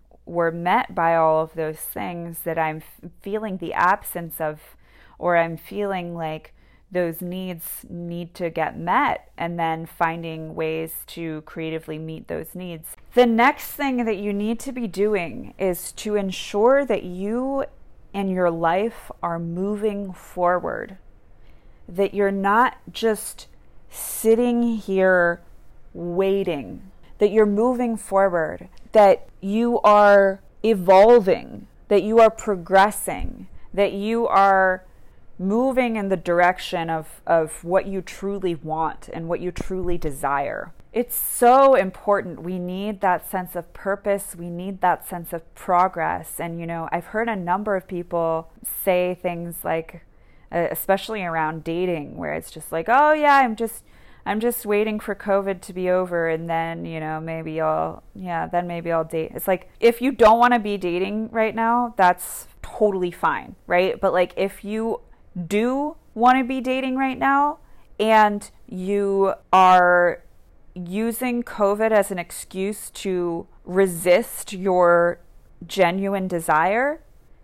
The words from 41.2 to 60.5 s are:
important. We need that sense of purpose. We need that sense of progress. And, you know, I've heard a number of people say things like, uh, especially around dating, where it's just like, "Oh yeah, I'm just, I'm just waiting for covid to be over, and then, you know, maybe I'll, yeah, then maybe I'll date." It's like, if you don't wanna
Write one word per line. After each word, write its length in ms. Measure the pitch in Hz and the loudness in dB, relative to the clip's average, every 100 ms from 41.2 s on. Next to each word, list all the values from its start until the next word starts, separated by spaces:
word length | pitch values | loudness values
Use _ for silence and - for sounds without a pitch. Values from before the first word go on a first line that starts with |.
| - - 240 262 269 | -6 2 6 8 8
important. 680 | 262 190 - - 202 180 151 | 6 2 -4 0 0 0 -8
We 160 | 160 185 | -8 -8
need 420 | 180 185 208 196 | -6 -6 -6 -2
that 280 | 190 175 - | 0 0 -2
sense 280 | 190 180 175 | -8 -6 -10
of 160 | 170 | -12
purpose. 640 | - 196 196 202 202 - 170 | -10 -6 -4 -2 -2 -4 -12
We 140 | 170 | -10
need 320 | 175 185 190 | -8 -10 -2
that 260 | 180 165 - | 0 0 -4
sense 240 | 175 165 | -12 -10
of 220 | 165 - | -12 -12
progress. 840 | - - 175 185 175 160 180 165 - | -14 0 2 2 2 -4 -4 -6 -10
And, 220 | 170 170 | -8 -8
you 60 | 165 | -8
know, 240 | 165 - | -8 -6
I've 140 | 175 170 | -6 -4
heard 220 | 214 233 | -4 -2
a 80 | 208 | -4
number 380 | 175 185 208 | -2 -2 0
of 140 | 196 - | -2 -4
people 640 | 180 170 170 165 160 160 - - - | -10 -4 -2 0 -2 -6 -16 -14 -6
say 340 | - 180 180 175 | 0 2 2 -2
things 420 | 180 170 170 165 | -6 -6 -10 -8
like, 380 | 175 165 160 165 _ _ _ - - | -6 -6 -6 -16 _ _ _ -20 -8
uh, 140 | 170 170 | -2 -2
especially 540 | - - 196 - 220 | -4 0 0 0 -8
around 400 | 180 165 156 160 | -6 -2 -4 -4
dating, 540 | 151 165 180 170 143 - | -6 -4 -2 -4 -6 -10
where 160 | 160 | -6
it's 160 | 156 - | -6 -8
just 200 | - - | -16 -8
like, 160 | 165 165 | -6 2
"Oh 240 | 247 302 | 4 6
yeah, 240 | 311 294 277 | 4 6 6
I'm 200 | 254 220 | 4 0
just, 280 | 226 - - - - - - | -6 -8 -20 -20 -20 -14 -6
I'm 140 | 214 | -2
just 260 | 233 233 208 | -2 -2 -2
waiting 340 | 208 214 214 | 0 0 -2
for 140 | - | -6
covid 460 | 196 208 196 196 185 | -8 0 0 0 -6
to 100 | - | -8
be 160 | 185 180 | -6 0
over, 400 | 180 180 175 165 | 0 0 -2 -2
and 220 | 160 165 | -2 -2
then, 340 | 165 165 165 | -4 -4 -8
you 140 | 170 160 | -10 -8
know, 220 | 156 156 | -8 -8
maybe 400 | 160 165 160 156 | -8 -10 -8 -4
I'll, 420 | 156 156 160 - - | 0 0 -2 -6 -18
yeah, 320 | 202 185 170 165 | -14 -8 -6 -2
then 180 | 175 175 | -2 -4
maybe 240 | 170 170 | -6 -4
I'll 140 | 165 | -2
date." 260 | 160 165 160 | -2 -4 -6
It's 140 | 135 - | -6 -2
like, 240 | 185 - - | -2 -4 2
if 240 | 233 233 | 2 2
you 80 | 254 | -2
don't 300 | 262 220 226 | 4 6 6
wanna 180 | 240 | 4